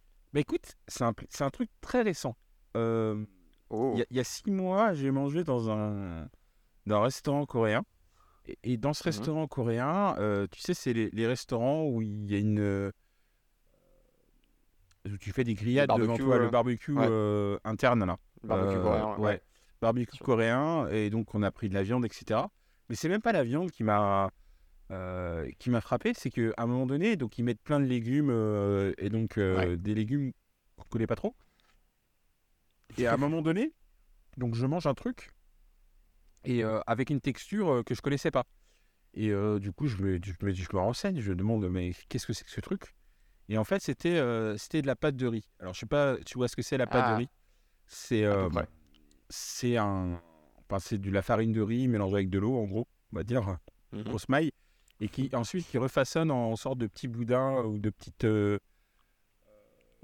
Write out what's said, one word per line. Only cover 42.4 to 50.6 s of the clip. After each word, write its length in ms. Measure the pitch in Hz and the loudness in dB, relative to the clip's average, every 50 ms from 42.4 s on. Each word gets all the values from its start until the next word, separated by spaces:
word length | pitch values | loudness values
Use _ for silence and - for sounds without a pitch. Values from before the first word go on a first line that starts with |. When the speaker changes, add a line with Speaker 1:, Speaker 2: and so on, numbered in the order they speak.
| - | -8
Speaker 1:
que 60 | - | -12
ce 100 | - - | -12 -10
truc ? » 340 | - - 202 196 - - - _ _ - _ _ _ _ _ _ - - | -6 -6 -6 -6 -6 -12 -20 _ _ -20 _ _ _ _ _ _ -8 -2
Et 100 | 107 110 | -2 0
en 60 | 107 | 0
fait, 160 | - 190 196 | 0 0 -2
c'était, 360 | - - 127 - - 170 175 165 | 0 -4 -6 -2 0 0 2 2
euh, 380 | 135 120 117 113 110 110 104 107 | 2 2 0 0 -2 -2 -4 -6
c'était 240 | - - - 156 | -8 -4 -4 -2
de 40 | 143 | 0
la 100 | 139 127 | 0 -2
pâte 200 | - - 151 139 | 0 0 -2 0
de 100 | 123 127 | 0 -2
riz. 220 | 120 113 110 - _ _ - | -2 -2 -2 -6 _ _ -14
Alors, 140 | 90 92 90 | -12 -10 -10
je 60 | - | -8
sais 60 | - | -4
pas, 300 | 107 147 147 143 139 127 - - | 0 2 2 4 2 2 -2 -4
tu 100 | - - | -8 -4
vois 120 | 127 123 120 | -2 -2 -2
ce 80 | - | -2
que 60 | - | -4
c'est, 140 | 117 - 143 131 | -4 -2 0 0
la 80 | 123 | 0
pâte 200 | 117 - 123 127 | 2 2 2 4
de 60 | 120 | 4
Speaker 2:
Ah. 40 | 110 | 2
Speaker 1:
riz ? 120 | 110 123 143 _ _ _ _ _ _ _ _ _ _ _ | 0 0 -4 _ _ _ _ _ _ _ _ _ _ _
C'est, 380 | - - - - - 120 110 107 | -20 -18 -14 -6 -2 2 2 4
Speaker 2:
À 80 | 104 101 | 4 4
peu 40 | 98 | 2
Speaker 1:
euh, 80 | 95 87 | 2 0
Speaker 2:
près. 180 | 80 101 - - - - - _ _ - - _ _ _ _ - | 0 -2 -4 -4 -8 -20 -20 _ _ -20 -20 _ _ _ _ -16
Speaker 1:
c'est 480 | - - - - - - - 123 120 | -14 -12 -10 -10 -8 -4 0 0 2
un, 440 | 117 104 101 98 95 92 87 85 85 85 - - - 76 67 _ - | 2 2 2 0 0 -2 -2 -4 -6 -10 -18 -20 -20 -20 _ _ -20